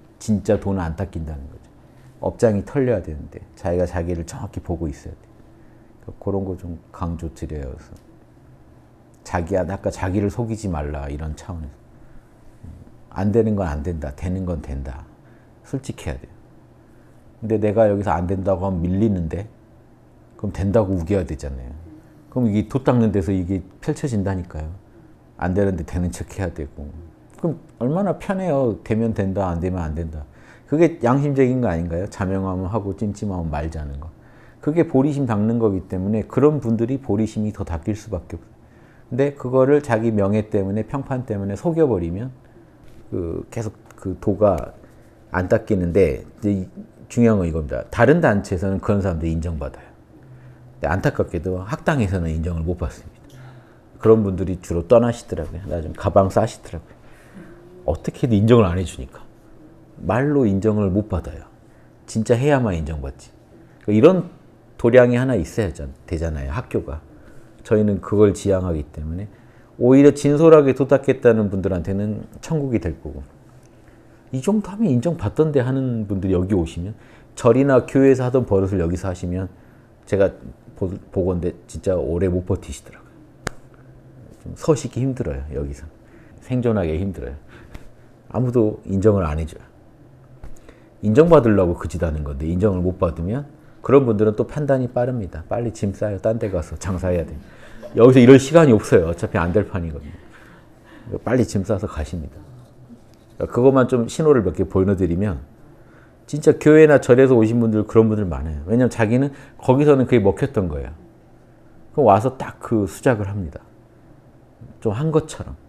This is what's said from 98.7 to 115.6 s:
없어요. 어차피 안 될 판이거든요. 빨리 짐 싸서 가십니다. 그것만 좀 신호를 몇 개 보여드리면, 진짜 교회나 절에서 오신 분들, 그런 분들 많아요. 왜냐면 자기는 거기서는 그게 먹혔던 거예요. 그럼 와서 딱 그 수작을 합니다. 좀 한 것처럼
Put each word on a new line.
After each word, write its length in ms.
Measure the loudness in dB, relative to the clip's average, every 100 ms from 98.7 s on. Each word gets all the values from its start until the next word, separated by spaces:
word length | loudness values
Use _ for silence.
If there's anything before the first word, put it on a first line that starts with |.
없어요. 340 | 6 4 4 4
어차피 300 | -2 -4 -2
안 160 | 0
될 140 | 0 -2
판이거든요. 440 | -4 -6 -10 -14 -18 -20 -20 -20 -20 -20 -20 -20 -20 -12 -10
빨리 240 | -2 0 0
짐 160 | -2
싸서 240 | -2 -4 -4
가십니다. 480 | -6 -8 -8 -12 -16 -20 -20 -20 -20 -20 -20 -20 -20 _ -10
그것만 500 | -4 4 6 6 4
좀 200 | 2 0
신호를 360 | 0 4 4
몇 100 | 2
개 100 | -2 -2
보여드리면, 760 | 2 2 2 0 0 -2 -4 -10 -20 -20 -20 -20 -20 -20 _ -10
진짜 260 | 0 2 4
교회나 420 | 6 8 10 8
절에서 320 | 6 6 8 6
오신 240 | 4 2
분들, 280 | 2 0 2
그런 220 | 4 4
분들 160 | 2 -2
많아요. 360 | -4 -6 -8 -2
왜냐면 220 | 0 2
자기는 400 | 0 0 2 0 -4 -18 -4
거기서는 480 | 0 4 6 4 4
그게 140 | 4
먹혔던 480 | 4 2 -2 -2 -4
거예요. 240 | -4 -10 -14 -20 -20 -20 -20 -20 -20 -20 -20 -8
그럼 120 | 2 4
와서 320 | 6 2 -4
딱 220 | -10 -14
그 260 | -4 -2 -2
수작을 440 | 0 0 0 -2
합니다. 320 | -6 -8 -12 -20 -20 -20 -20 -20 -20 -20 -20 _ _ -20 -6
좀 100 | -4
한 200 | -2 0
것처럼 440 | 0 -2 -8 -14 -16